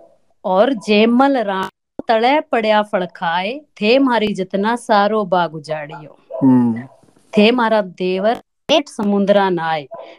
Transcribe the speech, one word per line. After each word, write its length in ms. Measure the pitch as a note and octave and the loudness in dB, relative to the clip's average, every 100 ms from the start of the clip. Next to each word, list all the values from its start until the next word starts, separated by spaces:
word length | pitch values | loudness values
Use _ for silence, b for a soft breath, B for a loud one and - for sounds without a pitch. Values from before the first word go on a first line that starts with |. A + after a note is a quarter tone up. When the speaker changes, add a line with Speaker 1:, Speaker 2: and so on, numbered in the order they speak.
| _ _ _ _ G#3 | _ _ _ _ -2
Speaker 1:
और 280 | F#3 B3+ | 2 2
जयमल 640 | A#3 F#3+ G#3 A3+ A#3+ C#4 C4+ | 0 0 2 4 4 2 2
राणा 320 | G#3 F#3+ F#3+ _ _ - - | -2 -4 -6 _ _ -12 -2
तड़े 320 | A3+ A#3+ D4+ | 0 2 0
पड़या 420 | D#4 A#3+ G#3+ G#3+ | 0 -2 2 0
फल 260 | G#3 G3+ F3+ - | 0 -4 -6 -6
खाए, 460 | F3 F3 F#3+ C#4+ D4+ - | -4 -4 -4 -10 -16 -4
थे 180 | G#3 C4 | 2 2
मारी 340 | C4+ A#3 G#3 | 2 0 -2
जतना 420 | F#3+ F#3 G3 G#3 A#3 | -4 -4 -4 -2 -4
सारो 500 | - G#3 G3+ A3 F#3+ | 0 2 2 0 0
बाग 300 | F3+ E3 D#3 | -2 -2 -6
उजाड़ियो। 600 | D3 D#3 D3 D#3 D3+ - _ - | -10 -10 -10 -16 -20 -20 _ 0
Speaker 2:
हम्म। 380 | C3+ B2+ A#2+ A2+ B2+ _ _ _ _ G#3 | 2 4 2 -2 -10 _ _ _ _ 2
Speaker 1:
"थे 140 | G#3 | 2
मारा 300 | B3 A3+ G#3+ | 2 0 0
देवर 520 | F#3+ E3 F#3 F#3 G#3 B3 - _ - | -2 -6 -4 -2 -2 -4 -10 _ -2
पेट 220 | D#4 C#4+ | -2 -2
समुद्रा 600 | - G3+ G3+ G3 G3+ F#3+ | -6 -2 0 2 2 2
नहाए, 380 | F3 E3 D#3+ C3+ - B | -2 -2 -6 -8 -16 B